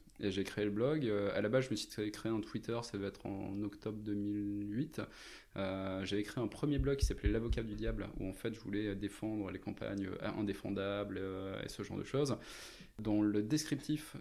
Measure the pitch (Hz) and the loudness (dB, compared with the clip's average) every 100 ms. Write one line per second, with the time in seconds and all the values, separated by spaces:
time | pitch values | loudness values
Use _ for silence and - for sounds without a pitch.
0 | - - 101 95 98 104 104 104 131 156 | -20 -2 0 2 0 2 0 4 2 4
1 | 117 101 101 98 104 131 127 107 - - | 2 2 2 2 4 4 4 -2 -2 -2
2 | 107 - 113 110 110 110 - 117 - 101 | -2 -2 0 0 0 -4 -2 -2 -2 -2
3 | 98 - 101 98 98 101 104 - 110 107 | -4 -4 -6 -4 -4 -2 -2 -2 -6 -4
4 | 107 101 101 104 101 101 101 113 - - | -2 0 2 0 0 -2 -2 0 -2 -4
5 | 107 - - - - 95 95 95 95 95 | -8 -10 -16 -16 -10 -2 -2 0 -2 -2
6 | 95 101 104 123 107 - 151 139 135 139 | 0 0 0 -2 -2 0 2 4 4 4
7 | - - 101 113 117 113 113 104 110 107 | 4 4 2 4 2 0 0 0 0 0
8 | 95 - 95 - 117 107 - 101 107 98 | -4 -2 -4 -2 -4 -4 -2 0 0 0
9 | 101 - 110 107 92 92 104 98 110 101 | -4 -2 -2 0 -2 -4 -6 -4 -2 -2
10 | 95 92 104 101 101 98 - 98 98 101 | -2 -2 -2 0 0 0 0 0 2 0
11 | 101 95 95 95 95 104 - - 98 98 | -2 -2 -2 -4 -4 -4 -6 -4 -4 -4
12 | 98 135 139 - - - - - - - | 0 2 2 0 -4 -12 -14 -16 -14 -4
13 | 107 104 104 104 110 151 - 139 - 151 | 2 6 6 6 4 2 2 -2 0 -2
14 | - - | -2 -6